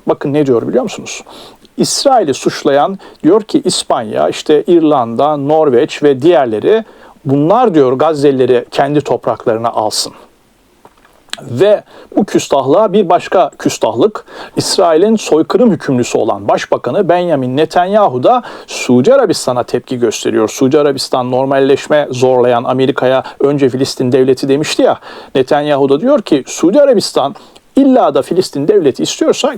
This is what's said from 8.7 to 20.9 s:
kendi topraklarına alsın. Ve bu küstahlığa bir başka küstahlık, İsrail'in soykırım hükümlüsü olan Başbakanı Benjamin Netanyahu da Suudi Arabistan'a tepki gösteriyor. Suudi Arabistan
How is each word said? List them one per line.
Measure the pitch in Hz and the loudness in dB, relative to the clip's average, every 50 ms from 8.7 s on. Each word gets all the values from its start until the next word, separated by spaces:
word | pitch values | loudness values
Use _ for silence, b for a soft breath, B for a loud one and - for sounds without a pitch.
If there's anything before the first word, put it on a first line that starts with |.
kendi | - - 143 139 147 151 | -2 -2 0 0 0 -2
topraklarına | 143 - 131 117 - 135 113 - - 127 110 110 117 117 | -2 -2 -4 -4 -2 -4 -6 -4 -2 -4 -2 -2 -2 -4
alsın. | - 117 107 107 - - - - - - - _ _ _ _ _ _ _ _ _ _ _ - _ _ _ _ _ _ _ _ _ - - | -2 -2 -4 -2 -4 -6 -8 -8 -12 -18 -20 _ _ _ _ _ _ _ _ _ _ _ -20 _ _ _ _ _ _ _ _ _ -16 -16
Ve | - - 113 123 185 208 208 - B B B B B B - | -12 -8 -2 0 2 2 2 0 B B B B B B -4
bu | - 208 | -2 -2
küstahlığa | - - 165 - - - 139 127 131 147 196 165 165 175 | 0 -2 -2 -2 0 -2 -2 0 2 2 2 2 2 0
bir | 214 196 165 | 0 2 2
başka | 180 165 - - - 190 165 139 - - | 0 -2 0 0 0 0 0 0 -4 -6
küstahlık, | - 139 - - - 117 107 117 165 226 - - B B B B B B B | -6 -6 -2 -2 -2 -2 0 0 0 0 -2 -6 B B B B B B B
İsrail'in | - - - - - 185 170 160 156 190 220 226 | -6 -6 -2 0 0 2 2 2 2 2 2 0
soykırım | 208 - - 151 156 160 - - - 247 233 | 0 0 0 0 0 2 0 0 2 2 2
hükümlüsü | 175 135 - - 135 120 117 - - | 2 0 -2 -2 -2 -2 -2 -2 -2
olan | 127 110 110 104 98 101 | -2 -2 -2 -4 -4 -2
Başbakanı | 123 - - - - 143 120 - 120 139 190 202 151 | -2 -2 -2 -2 -4 -4 -4 -4 -4 -2 -2 0 0
Benjamin | 175 180 180 175 156 135 127 127 127 | 0 0 0 0 -2 -2 -2 -2 -2
Netanyahu | 143 160 156 - 180 180 185 202 214 202 165 127 123 127 | -2 -2 0 0 -2 0 2 2 2 2 2 0 0 2
da | 190 247 247 220 B B B B | 2 2 0 -2 B B B B
Suudi | - - - - - 123 123 131 214 262 | -14 -12 -6 0 2 2 4 4 4 4
Arabistan'a | 277 247 185 - - - - 123 123 113 | 4 2 0 -2 -4 -4 -4 -4 -4 -4
tepki | - - 123 - - 131 120 | -4 -6 -6 -6 -6 -4 -2
gösteriyor. | 120 110 - - - 117 110 113 110 107 | -2 -2 -2 -4 -4 -2 0 0 0 -2
Suudi | - - 135 127 139 151 | 0 0 0 2 2 2
Arabistan | 147 147 | 2 0